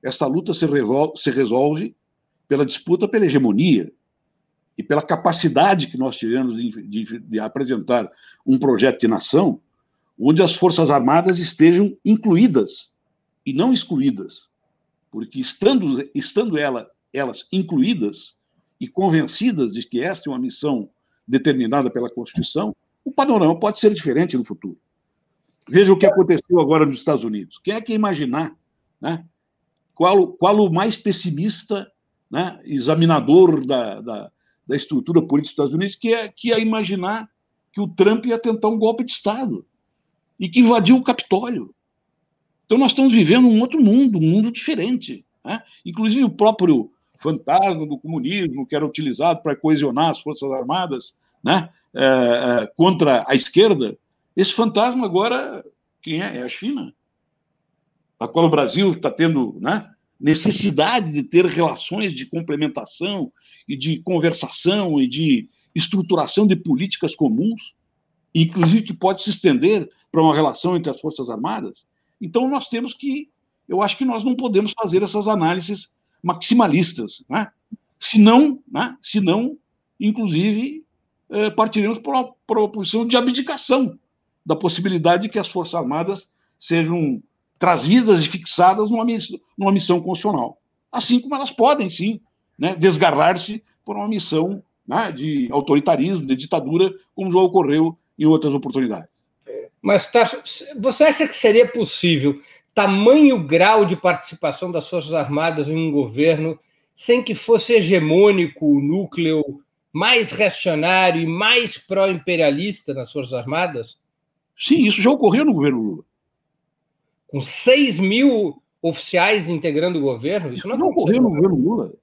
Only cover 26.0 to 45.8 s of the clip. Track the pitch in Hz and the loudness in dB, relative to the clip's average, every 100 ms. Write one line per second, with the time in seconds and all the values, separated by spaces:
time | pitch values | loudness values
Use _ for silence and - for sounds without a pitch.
26 | 202 185 170 160 - 175 143 160 151 131 | 6 4 4 2 2 2 4 2 2 0
27 | - 143 113 104 87 - - 214 220 220 | -2 -2 -2 -8 -10 -10 -8 -6 -4 -2
28 | 208 160 139 135 - - _ _ _ _ | -2 -2 -4 -4 -6 -10 _ _ _ _
29 | - 165 - _ _ _ _ _ _ _ | -10 -10 -12 _ _ _ _ _ _ _
30 | 175 196 180 - 180 208 202 165 214 214 | 2 4 2 0 2 4 2 2 -2 -4
31 | 208 190 180 147 208 - - 202 196 _ | -2 -2 -2 -4 -4 -6 -6 -8 -8 _
32 | _ _ _ 147 180 - - 139 123 156 | _ _ _ -6 -6 -10 -8 -6 -2 2
33 | 165 156 117 165 185 156 131 135 113 104 | 4 4 6 6 6 4 0 -2 -2 -8
34 | 113 107 - _ _ _ - 135 - 139 | -10 -12 -12 _ _ _ -6 -6 -4 -6
35 | 123 165 160 143 147 - 143 156 196 - | 0 0 2 -2 -2 -4 -2 -2 -4 -4
36 | 233 226 208 - 233 226 226 220 190 196 | -2 -2 -4 -8 -2 0 0 -2 -4 -4
37 | 180 220 220 _ _ _ _ - 202 - | -6 -8 -12 _ _ _ _ -8 -8 2
38 | 196 226 240 226 233 220 214 226 220 226 | 4 4 0 -2 -2 -2 -2 0 0 0
39 | 247 - 208 220 254 104 - _ _ _ | -2 -2 -2 -4 -6 -8 -12 _ _ _
40 | _ _ _ _ 185 180 233 233 180 254 | _ _ _ _ -2 4 4 4 4 4
41 | 254 240 - 190 240 214 98 _ _ _ | 4 -4 -2 -2 -2 -8 -10 _ _ _
42 | _ _ _ _ _ _ _ 233 269 - | _ _ _ _ _ _ _ 2 2 4
43 | 269 233 160 233 254 220 247 320 220 233 | 4 6 6 6 6 6 2 4 6 6
44 | 277 190 160 185 220 233 - 320 190 254 | 4 2 2 2 0 -4 -6 -4 -2 -4
45 | - 127 _ _ - 220 _ _ | -6 -16 _ _ -12 -12 _ _